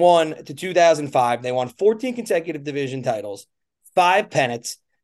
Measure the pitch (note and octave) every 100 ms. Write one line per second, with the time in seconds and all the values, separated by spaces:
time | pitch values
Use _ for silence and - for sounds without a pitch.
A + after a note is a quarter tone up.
0 | F3 E3+ D#3+ D3+ - C#3+ F#3 F3+ E3+ D3+
1 | C#3+ C3+ A#2+ A#2+ B2+ B2+ B2 - G3+ A3
2 | C4 A#3+ A3+ F3+ E3+ D3+ C#3+ C#3+ C3+ C3
3 | B2 A2 G2+ G2+ - _ _ _ _ -
4 | F3+ F#3+ G#3+ D#3 C3 B2+ - - _ _